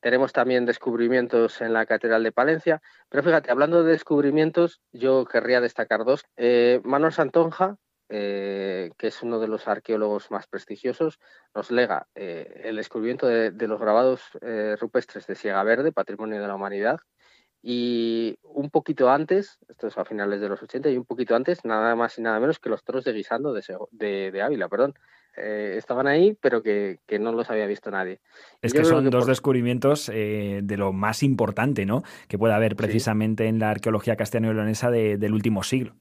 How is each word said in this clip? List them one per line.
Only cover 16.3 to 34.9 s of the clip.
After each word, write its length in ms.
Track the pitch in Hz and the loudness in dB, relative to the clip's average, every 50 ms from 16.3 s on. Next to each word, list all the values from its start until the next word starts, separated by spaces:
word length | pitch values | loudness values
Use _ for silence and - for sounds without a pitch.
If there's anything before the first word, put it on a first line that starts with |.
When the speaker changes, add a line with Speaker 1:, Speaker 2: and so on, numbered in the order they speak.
| 110 104 | -6 -6
Speaker 1:
de 60 | 101 101 | -6 -6
la 80 | 98 | -6
Humanidad, 440 | 98 98 98 101 101 101 113 143 170 _ _ _ _ _ _ _ _ _ _ _ _ | -6 -6 -6 -4 -2 0 0 0 -2 _ _ _ _ _ _ _ _ _ _ _ _
y 760 | _ 117 123 120 120 120 120 117 113 113 113 113 113 113 - - | _ -6 -4 -2 -2 -2 0 0 0 0 -2 -2 -2 -4 -6 -8
un 280 | _ - 151 143 139 147 | _ -12 -8 -8 -8 -2
poquito 400 | _ 156 147 - 151 - 135 123 | _ -2 -2 -2 -2 2 4 4
antes, 500 | 131 143 160 156 180 190 202 - - _ _ _ | 4 4 2 2 0 0 0 -2 -12 _ _ _
esto 200 | - _ - 110 | -18 _ -10 -8
es 100 | - - | -6 -6
a 80 | 92 | -8
finales 340 | - 113 107 101 101 101 101 | -6 -4 -4 -4 -2 -2 -2
de 80 | 104 101 | -4 -4
los 160 | 98 - - | -6 -6 -10
ochenta, 260 | - - 131 139 156 | -10 -10 -4 -2 0
y 80 | 135 123 | 0 0
un 60 | 120 | -4
poquito 320 | _ 120 117 127 - 120 | _ -6 -6 -2 0 0
antes, 300 | 117 131 - 262 - - | 0 0 0 -4 -4 -2
nada 280 | 117 110 107 110 117 117 113 | -2 -2 0 2 0 2 0
más 200 | 117 117 - - | 0 -2 -2 -4
y 40 | |
nada 180 | 117 113 110 107 | -4 -2 -2 0
menos 180 | 117 143 160 - | 0 0 -2 -2
que 120 | - 123 | -4 -6
los 160 | 113 - _ | -6 -6 _
toros 180 | - - 131 127 | -6 -6 -4 -4
de 80 | 143 | -4
Guisando 400 | 117 107 95 - 117 117 139 151 127 | -6 -6 -6 -6 -6 -4 -4 -4 -4
de 80 | 104 | -6
Sego-, 280 | 95 - 95 92 107 - | -8 -8 -12 -12 -12 -14
de, 400 | _ 110 107 104 101 98 98 95 | _ -6 -4 -4 -2 -2 -4 -4
de 100 | 92 98 | -4 -4
Ávila, 280 | 101 123 147 117 95 85 | -2 -2 -2 -2 -4 -4
perdón. 240 | 98 101 127 139 143 _ _ _ _ _ _ _ _ - | 0 0 0 0 0 _ _ _ _ _ _ _ _ -12
Eh, 380 | - 107 107 107 107 104 92 110 | -10 -8 -6 -6 -6 -6 -6 -8
estaban 300 | - - 123 123 135 139 | -6 -6 -4 0 0 2
ahí, 300 | 143 156 175 208 214 _ | 4 6 4 4 4 _
pero 220 | - 143 123 117 110 | 0 2 2 2 0
que, 360 | 113 104 104 101 98 90 - _ | 0 0 0 0 -4 -6 -10 _
que 140 | _ 104 104 | _ -4 -2
no 120 | 107 117 | -2 -2
los 180 | 113 117 117 - | -2 -4 -4 -2
había 160 | 117 110 107 101 | -2 -2 -2 -2
visto 240 | 104 - _ - | -4 -6 _ -8
nadie. 280 | 101 98 95 92 95 - _ _ _ - - - _ _ | -6 -6 -6 -6 -8 -12 _ _ _ -20 -20 -20 _ _
Speaker 2:
Es 120 | - 120 120 | -6 0 2
Speaker 1:
Yo 60 | 147 | 4
Speaker 2:
que 80 | 160 165 | 4 4
Speaker 1:
creo 80 | 160 | 4
Speaker 2:
son 80 | - 135 | 4 4
Speaker 1:
que 40 | 135 | 2
Speaker 2:
dos 140 | 123 123 123 | 2 2 4
Speaker 1:
por 40 | 123 | 2
Speaker 2:
descubrimientos, 800 | 131 127 - 147 131 127 120 120 123 123 113 135 147 147 - - | 0 0 2 0 2 2 2 0 -2 0 2 2 0 0 -2 -6
eh, 500 | 107 110 107 107 107 107 104 101 101 101 101 | -6 -4 -4 -2 -2 -4 -4 -4 -4 -4 -4
de 140 | 101 104 101 | -4 -2 -2
lo 140 | 101 98 | -2 -2
más 300 | 95 95 101 107 113 - | -2 0 -2 -2 0 0
importante, 640 | - 139 131 - 117 104 101 - 113 135 143 110 98 | 2 0 2 2 0 -2 0 -2 -2 0 0 0 0
¿no?, 180 | 95 107 131 - - - - - _ | 0 0 -2 -2 -6 -16 -20 -14 _
que 100 | - 98 | -4 0
puede 160 | 104 113 107 | 2 4 4
haber 180 | 104 110 110 | 4 4 2
Speaker 1:
Sí. 60 | 101 98 | 0 0
Speaker 2:
precisamente 680 | 113 104 95 113 107 - 107 107 107 110 110 104 113 110 | -2 0 0 0 0 0 0 0 0 0 0 0 0 0
en 120 | 110 113 | 0 0
la 100 | 110 107 | 0 0
arqueología 460 | 107 104 - 117 110 104 - - 113 | 0 -2 -2 -2 -2 0 0 -2 -2
castellano-leonesa 760 | 104 113 107 - 117 113 113 110 110 107 107 110 - - | -2 -2 -2 -2 0 0 0 0 0 0 -2 -2 0 0
de, 280 | 120 | 0